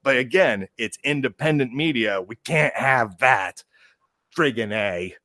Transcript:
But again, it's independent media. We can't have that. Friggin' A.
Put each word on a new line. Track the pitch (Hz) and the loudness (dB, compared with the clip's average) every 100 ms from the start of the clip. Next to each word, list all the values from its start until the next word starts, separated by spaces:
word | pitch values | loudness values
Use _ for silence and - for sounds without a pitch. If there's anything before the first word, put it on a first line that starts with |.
But | 139 127 | 2 0
again, | 127 185 170 104 98 - | 2 2 2 0 -6 -6
it's | 110 - 139 | -8 -4 -4
independent | 147 131 - 156 151 127 | -2 -4 -2 0 0 0
media. | 127 160 127 107 98 | -2 -2 0 0 -2
We | 92 117 | -6 -14
can't | - 160 147 - | -4 0 0 0
have | 135 131 110 87 | 0 2 0 2
that. | 131 120 92 - - _ _ _ _ _ _ - | 4 4 0 -10 -20 _ _ _ _ _ _ 0
Friggin' | 151 117 107 | 0 0 -4
A. | 107 101 87 90 - | -2 -2 -4 -8 -12